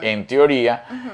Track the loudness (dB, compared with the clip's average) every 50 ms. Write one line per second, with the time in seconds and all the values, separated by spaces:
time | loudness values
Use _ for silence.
0 | -4 -4 -4 -4 -4 -2 2 4 4 4 4 2 0 0 0 -2 -6 -14 -16 -14
1 | -14 -14